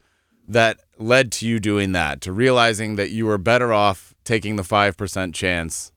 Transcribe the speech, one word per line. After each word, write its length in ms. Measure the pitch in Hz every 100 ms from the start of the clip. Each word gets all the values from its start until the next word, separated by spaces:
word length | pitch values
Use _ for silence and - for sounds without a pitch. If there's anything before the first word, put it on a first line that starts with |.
| _ _ _ _ -
that 300 | 113 113 - _ -
led 340 | 110 127 123
to 160 | - 113
you 120 | 113
doing 320 | 104 104 98
that, 280 | 92 78 69
to 100 | 92
realizing 640 | 95 131 123 117 104 107 104
that 120 | 95
you 160 | 110 110
were 120 | 104
better 360 | 95 120 120
off 400 | 107 104 95 - _
taking 340 | - 113 101 107
the 60 |
five 320 | 90 104 101 90
percent 380 | 98 98 92
chance 580 | 78 95 87 82 - -